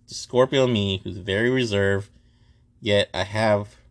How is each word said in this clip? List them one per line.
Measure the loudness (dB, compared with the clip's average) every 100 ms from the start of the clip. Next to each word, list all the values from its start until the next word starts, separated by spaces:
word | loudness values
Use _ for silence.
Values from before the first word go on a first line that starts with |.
| -18
Scorpio | -16 -2 2 2 2 2
me, | 2 0 -4
who's | -6 -10
very | -4 0 0
reserved, | 0 0 0 0 0 -4 _ _ _ _ _ _ _
yet | 0 2 0
I | -4
have | -4 0 2 0 -2 -14 _